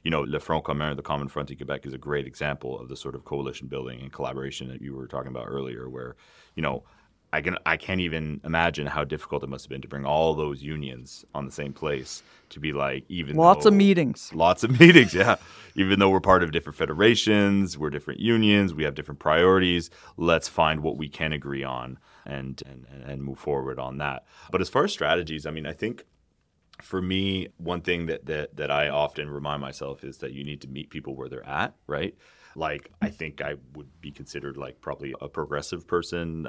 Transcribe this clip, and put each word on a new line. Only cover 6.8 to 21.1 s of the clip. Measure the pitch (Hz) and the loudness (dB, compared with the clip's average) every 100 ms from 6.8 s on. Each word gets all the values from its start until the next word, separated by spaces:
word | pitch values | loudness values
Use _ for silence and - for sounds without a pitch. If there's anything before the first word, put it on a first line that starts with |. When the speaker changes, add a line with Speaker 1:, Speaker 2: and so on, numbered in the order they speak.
| - _ _ _ - | -10 _ _ _ -4
Speaker 1:
I | 78 | -2
can, | 78 92 - | -2 -4 -2
I | - | -2
can't | - 92 | -2 -2
even | 87 80 78 71 | -2 -4 -6 -8
imagine | 80 82 85 76 71 | -2 0 0 0 -4
how | 73 | -4
difficult | 73 76 - 73 | -4 -6 -6 -6
it | 67 | -6
must | 65 | -12
have | - | -12
been | 67 | -14
to | 64 | -12
bring | 71 | -8
all | 69 76 80 | -2 2 2
those | 76 76 69 | 2 -2 -6
unions | 69 78 67 64 65 - - | -8 -8 -8 -12 -16 -20 -14
on | 71 67 | -10 -10
the | |
same | - 71 | -8 -10
place | 67 78 69 64 - _ _ _ | -6 -4 -4 -6 -14 _ _ _
to | - | -8
be | 76 | -6
like, | 71 69 67 - | -2 -2 -4 -8
even | 90 73 | -8 -4
Speaker 2:
Lots | 78 170 196 214 | 4 6 8 8
of | |
Speaker 1:
though | 202 | 8
Speaker 2:
meetings. | 196 175 135 110 - | 8 6 4 -2 -8
Speaker 1:
Lots | 80 85 92 | 4 4 4
of | 120 127 | 4 12
<laughs> | |
meetings, | 170 170 107 | 12 12 10
yeah. | 90 95 98 - - - | 6 4 2 0 -20 -10
Even | - 95 98 | 0 4 6
though | 98 | 6
we're | 95 | 6
part | 98 92 | 6 6
of | 85 | 6
different | 80 76 - | -2 -4 -6
federations, | 80 76 107 113 110 104 101 98 92 76 | -4 4 4 6 4 4 6 4 0 -2
we're | 73 | -4
different | 73 - - | -4 -8 -4
unions, | 113 117 107 104 98 | 0 2 6 4 4
we | 78 | 0
have | 76 | -4
different | 73 73 69 | -4 -10 -4
priorities, | 76 80 90 95 92 87 85 - - - | 2 6 6 6 4 0 -2 -14 -20 -4
let's | 85 82 - | 2 2 0
find | - 80 78 | 0 0 2
what | 76 71 | -4 -4
we | |
can | 76 | -10